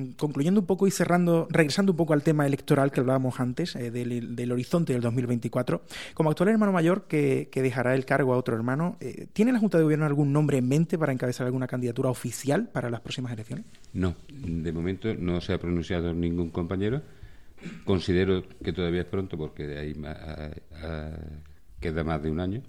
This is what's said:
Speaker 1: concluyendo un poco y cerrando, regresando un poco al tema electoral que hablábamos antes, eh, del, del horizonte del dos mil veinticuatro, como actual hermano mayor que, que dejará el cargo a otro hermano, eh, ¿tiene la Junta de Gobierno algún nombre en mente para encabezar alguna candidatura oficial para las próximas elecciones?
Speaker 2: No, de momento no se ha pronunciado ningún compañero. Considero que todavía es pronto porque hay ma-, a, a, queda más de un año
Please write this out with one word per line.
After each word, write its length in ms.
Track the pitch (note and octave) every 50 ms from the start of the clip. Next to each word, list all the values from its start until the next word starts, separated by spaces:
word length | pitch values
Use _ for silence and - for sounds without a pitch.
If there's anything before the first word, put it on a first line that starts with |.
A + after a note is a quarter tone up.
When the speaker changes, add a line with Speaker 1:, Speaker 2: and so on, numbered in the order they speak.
| C3+ B2+ B2
Speaker 1:
concluyendo 440 | - D3+ D3+ C#3+ C#3 C#3+ E3+ G3 G#3+
un 60 | F#3
poco 200 | - G3 F#3 G3
y 40 | G3
cerrando, 580 | F#3 - F3+ E3+ F3 F3 F3+ E3+ E3+ E3 E3 -
regresando 420 | E3 D#3+ E3 D3 - G3+ G3 G3 F3
un 40 |
poco 160 | D3+ E3+ D#3 D#3
al 100 | D3 -
tema 240 | E3 D#3 D3+ C#3+
electoral 460 | C#3 C#3 - - - D3+ C#3 C3+ C#3+ -
que 80 | -
hablábamos 400 | B2+ B2+ C3 C3 C3 B2+ A#2+ -
antes, 340 | B2+ B2 B2 - E3 F3 -
eh, 140 | - B2 A#2
del, 460 | A2+ B2 A#2+ A#2+ B2 A#2+ A#2 - A#2+
del 160 | A#2 A#2+ B2 B2
horizonte 400 | B2 B2 - - E3+ E3 C#3 C3
del 100 | B2 A#2+
dos 100 | A#2+ A#2
mil 140 | C3 B2
veinticuatro, 560 | A#2 B2 A#2 - A#2 - C3 B2 - - - - - - - - - -
como 160 | - D#3+ D#3
actual 200 | D#3 - F3 G#3
hermano 220 | A3+ A3 G#3+ G3+ F#3+
mayor 340 | F3 D#3+ E3 F#3 G3+ - -
que, 400 | D#3+ D3+ D3 C3+ C3 C3 - -
que 100 | - C3+ C3
dejará 320 | C3 A#2+ C3 A#2+ B2 C3
el 100 | C3 B2+
cargo 280 | - C#3 C#3 C#3+ B2+ B2
a 40 |
otro 180 | B2+ B2+ - A#2+
hermano, 420 | A2 A2+ B2 C3 C#3+ E3+ F3+ - -
eh, 260 | D3 B2 G#2+ - - - -
¿tiene 200 | - G#3+ B3 B3+
la 60 | A3+
Junta 200 | G#3+ G3+ - E3
de 60 | D#3+
Gobierno 220 | D3+ D3+ D3 D#3
algún 260 | D3+ C#3+ C#3+ D3 C#3 C#3
nombre 260 | D3+ D3+ C#3+ C#3 C3
en 100 | B2 B2
mente 280 | C3+ D#3 E3+ - -
para 160 | E3 D#3 C#3 C3
encabezar 340 | B2+ C#3 B2 B2 - C3
alguna 200 | B2 B2+ C3 B2+
candidatura 420 | B2 - B2+ B2 A#2+ A#2+ C#3 C3+ C3
oficial 600 | B2 - - B2 A2 - - C3+ C#3+ F#3+ A#3 -
para 200 | - C3+ B2 A#2+
las 120 | A#2 A2+
próximas 320 | - - - - B2+ A#2+ A#2+
elecciones? 320 | A2 A2+ - B2 F#3+ A3+ - - - - - -
Speaker 2:
No, 200 | F#2 F#2 F2+ E2 - - -
de 440 | - C#3 - E2+ E2 E2 D#2+ E2+ D#2+
momento 400 | E2 E2 F#2 G2 F#2+ - A2 G2+
no 260 | - E2+ F2 F2 F2
se 140 | - - F#2
ha 40 | E2
pronunciado 540 | - E2+ F2 F2 E2 - F#2+ E2+ E2 E2+ E2
ningún 360 | E2+ E2+ E2+ E2+ F2 F2 D#2+
compañero. 520 | - F2+ F2 E2+ F#2+ F#2 G2 G#2+ B2+ D3+ - - - - - - - - - - - - - - - - -
Considero 580 | - G2 F2+ - - F2 F2 F#2+ F#2 F#2+ F#2 F2+ - - -
que 140 | - F#2+ D#2+
todavía 300 | F2+ F2+ E2+ F2 F2+ E2+
es 40 |
pronto 320 | - - G2 F#2+ F#2 - D#2+
porque 400 | D2+ D2+ - - D2+ D2 D2 D2
hay 160 | D2+ D2+ D2+
ma-, 160 | D#2 D2 D2
a, 400 | D#2+ - D#2 D#2 D#2 D#2 D2+ D2+ - - - - D#2 D#2 D#2+
a, 280 | E2 D#2+ D#2 D2+ D#2 D#2+ D#2+ D#2 D#2 D2+ D2+ D2+ - - - - - - -
queda 240 | - E2+ D#2 E2 D#2
más 180 | D#2 D#2+ D2+
de 80 | D2+ D#2
un 120 | D2+ E2
año 200 | F2+ F#2 G2+ B2+ C#3